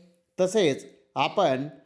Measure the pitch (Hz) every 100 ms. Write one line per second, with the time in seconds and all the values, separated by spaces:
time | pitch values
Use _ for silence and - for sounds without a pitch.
0 | - _ _ - 185 220 160 131 - _
1 | _ 139 156 214 165 127 147 -